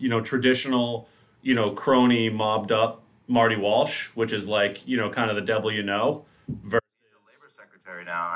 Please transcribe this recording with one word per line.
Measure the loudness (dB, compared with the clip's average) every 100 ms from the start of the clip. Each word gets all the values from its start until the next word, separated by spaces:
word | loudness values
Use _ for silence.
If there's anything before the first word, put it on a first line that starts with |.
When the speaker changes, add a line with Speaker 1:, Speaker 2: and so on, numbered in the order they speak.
Speaker 1:
you | 0
know, | 0
traditional, | 0 0 2 2 2 0 0 -4 -10 _ _ _
you | 0 2
know, | 0
crony | 0 2 6 6 4 2
mobbed | 0 0 -2 0
up | 0 0 -2 _ _ -2
Marty | 2 4 2
Walsh, | 2 2 0 -2 -6
which | -4 -2
is, | -2 -2
like, | 0 0 -2 -4
you | -2
know, | -2
kind | -2 -2
of | -2
the |
devil | -2 -2 -2
you | -2
know, | -2 0 0 -2 -10 _ -12
versus | -12 -4 -4 -4 _
Speaker 2:
He's | _
the | _
labor | _ -20 -20 -20
secretary | -20 _ -18 -16
now, | -10 -6 -4